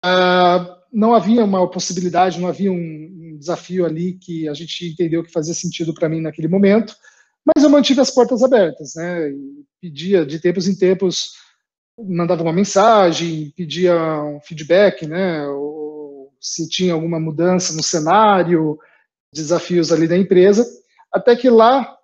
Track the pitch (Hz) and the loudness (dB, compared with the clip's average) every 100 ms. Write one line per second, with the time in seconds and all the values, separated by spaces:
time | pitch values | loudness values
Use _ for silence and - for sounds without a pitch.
0 | 180 185 180 180 180 180 175 - _ 220 | 0 2 2 4 4 2 -2 -18 _ -2
1 | 220 233 180 240 208 190 180 190 - 180 | 2 2 4 2 2 0 0 -2 -8 -6
2 | 180 165 185 165 180 139 196 180 165 151 | -2 0 0 0 -6 -4 -4 -2 -6 -12
3 | 156 185 165 151 143 160 - 185 170 156 | -16 -18 -20 -14 -10 -10 -6 -4 -2 -2
4 | 185 180 - 165 156 147 165 - 175 156 | -6 -8 -12 -8 -8 -8 -12 -12 -12 -4
5 | 170 165 165 170 156 170 175 - 165 156 | -4 -4 -6 -8 -6 -6 -8 -6 -8 -4
6 | 160 160 160 151 160 190 196 214 226 - | -4 -4 -8 -8 -4 2 4 2 0 -12
7 | _ _ _ _ - 320 285 285 - 262 | _ _ _ _ 0 4 6 6 4 2
8 | 254 262 240 247 254 254 170 - 147 160 | 2 2 2 2 2 4 2 -2 -16 -10
9 | 170 175 151 139 139 143 _ _ 175 143 | -8 -6 -6 -8 -16 -20 _ _ -18 -12
10 | 175 196 147 160 175 180 180 190 185 185 | 0 0 0 -2 -2 0 -2 0 0 2
11 | 190 165 - - _ _ _ _ _ - | -2 -4 -10 -16 _ _ _ _ _ -16
12 | 202 170 170 175 165 165 202 196 220 220 | -8 -4 -2 -2 0 -2 0 2 4 6
13 | 180 151 170 160 147 - 165 156 180 170 | 4 0 -6 -6 -10 -12 -10 -2 0 2
14 | 160 156 147 147 - 156 151 175 208 - | 0 -4 -6 -10 -16 -16 0 4 4 2
15 | 156 165 190 160 143 139 147 156 151 151 | -8 -4 -4 -4 -6 -8 -8 -10 -12 -12
16 | 147 139 135 _ - - 160 - 180 165 | -16 -18 -20 _ -12 -10 -8 -4 -2 -2
17 | 165 165 160 147 175 185 180 156 - 165 | -4 -4 -6 -2 0 0 -2 -6 -4 -4
18 | 156 196 214 190 170 170 156 156 _ _ | 2 4 4 4 2 0 0 -6 _ _
19 | _ _ _ 151 151 170 - 175 160 160 | _ _ _ -12 -4 -4 0 -2 2 0
20 | 165 175 190 180 190 208 240 - _ _ | 2 0 4 6 6 4 0 -6 _ _
21 | _ 196 240 240 254 226 226 269 233 - | _ -2 2 2 4 6 6 4 -2 -14